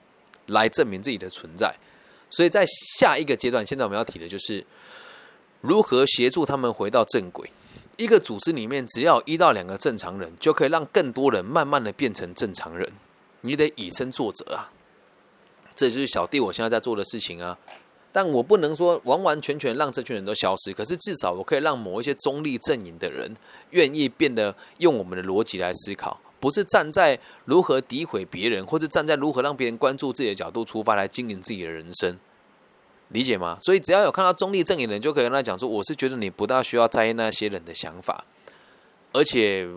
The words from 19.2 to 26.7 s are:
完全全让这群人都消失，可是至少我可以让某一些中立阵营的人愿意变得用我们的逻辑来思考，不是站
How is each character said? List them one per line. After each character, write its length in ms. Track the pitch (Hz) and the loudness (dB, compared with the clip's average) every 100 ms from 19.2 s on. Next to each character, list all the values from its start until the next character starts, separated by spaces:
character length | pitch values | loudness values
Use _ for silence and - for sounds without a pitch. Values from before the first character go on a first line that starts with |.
完 180 | 135 151 | 2 0
全 160 | 139 147 | -2 -4
全 160 | 135 - | -2 -2
让 120 | 147 | -2
这 120 | 123 | -4
群 120 | 120 | -6
人 100 | 113 | -6
都 120 | 95 110 | -4 -2
消 180 | 98 95 | 0 0
失， 160 | - | -4
可 100 | 95 | -6
是 140 | 160 175 | -6 -2
至 160 | - 175 | -2 -2
少 160 | 95 | -2
我 100 | 90 | -4
可 140 | 95 143 | -2 0
以 40 | |
让 200 | 156 131 | 0 -2
某 220 | 101 98 | -4 -6
一 20 | |
些 100 | 127 139 | -4 -2
中 280 | 143 139 | -2 -2
立 140 | 156 123 | -4 -2
阵 220 | - 131 90 | 0 -2 -4
营 140 | 82 | -10
的 100 | 87 | -8
人 240 | 65 - 113 - - - | -8 -10 -12 -20 -20 -4
愿 260 | 175 143 151 | 2 4 4
意 120 | 135 | -2
变 260 | - 147 113 | 2 0 2
得 180 | 104 95 - - | -2 -4 -14 0
用 180 | 165 123 | 2 2
我 40 | |
们 160 | 90 92 | -2 -6
的 60 | |
逻 180 | 92 95 | -2 0
辑 160 | 113 92 | 0 -2
来 140 | 90 | -4
思 220 | 90 - 98 | -2 -4 -6
考， 240 | - - - - | -8 -10 -16 -4
不 140 | 135 | -2
是 100 | 180 | 0
站 260 | 196 | 2